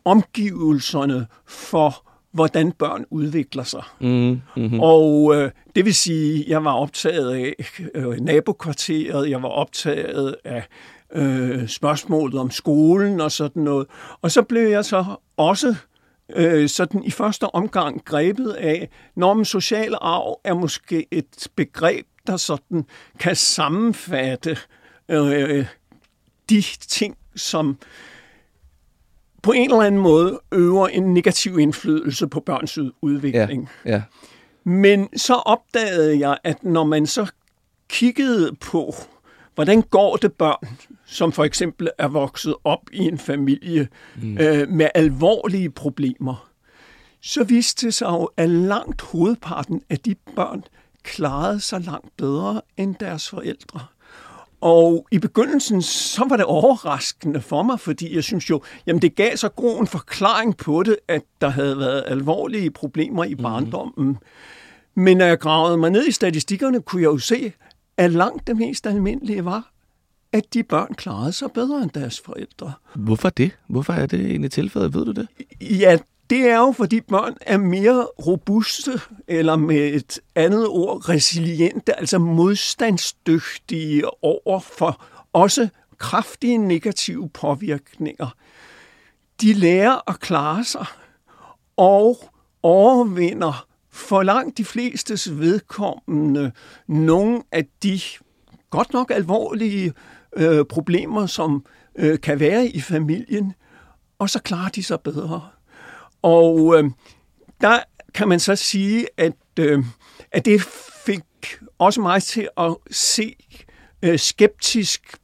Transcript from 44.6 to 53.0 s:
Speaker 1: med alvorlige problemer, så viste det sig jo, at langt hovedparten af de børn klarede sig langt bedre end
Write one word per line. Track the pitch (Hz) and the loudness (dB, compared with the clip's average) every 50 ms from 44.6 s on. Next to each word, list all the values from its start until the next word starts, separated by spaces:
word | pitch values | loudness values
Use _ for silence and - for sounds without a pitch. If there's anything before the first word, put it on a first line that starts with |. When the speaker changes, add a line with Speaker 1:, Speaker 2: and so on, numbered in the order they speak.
| 143 - | 0 0
Speaker 1:
med | 190 156 160 - - | 2 2 2 2 4
alvorlige | 165 160 151 135 127 156 185 220 202 - 220 180 196 185 156 | 2 2 2 2 2 2 2 2 2 0 -2 -2 -2 -4 -4
problemer, | - - - 147 131 - 143 127 123 - - 131 127 - - _ _ _ _ _ _ _ _ - _ _ _ _ _ _ - | -6 -8 -8 -8 -4 -4 -4 -4 -4 -4 -6 -8 -8 -10 -14 _ _ _ _ _ _ _ _ -20 _ _ _ _ _ _ -14
så | - - 302 240 | -6 -4 -2 0
viste | 196 240 233 240 - - - 254 | 2 2 2 2 0 -2 -4 -4
det | 226 214 | -4 -2
sig | - 233 | -2 -2
jo, | 196 175 170 - - - | -2 -2 -2 -2 -4 -2
at | - 165 170 | 0 2 2
langt | 170 170 180 190 202 233 - - - - - | 4 2 2 2 0 -2 -4 -6 -10 -12 -10
hovedparten | - - 175 170 208 240 - - 156 180 - 139 - 180 147 - - | -8 -2 0 2 2 0 -2 -6 -8 -10 -8 -8 -6 -8 -8 -6 -6
af | 160 131 | -6 -4
de | - 233 - - _ - - | -4 -4 -6 -6 _ -10 -6
børn | - 180 - - 196 - - _ _ _ _ _ _ _ | -6 -6 -4 -6 -10 -14 -16 _ _ _ _ _ _ _
klarede | - - - 151 139 135 143 160 190 208 208 | -16 -8 -6 -4 -4 -2 -2 -2 -2 -4 -4
sig | - - 220 185 | -6 -6 -8 -8
langt | 175 180 147 - - - _ | -8 -8 -10 -12 -12 -16 _
bedre | - - 139 139 151 185 202 208 220 - _ _ | -6 -4 -4 -2 -2 -4 -4 -4 -6 -8 _ _
end | - 196 196 185 - | -6 -6 -4 -4 -6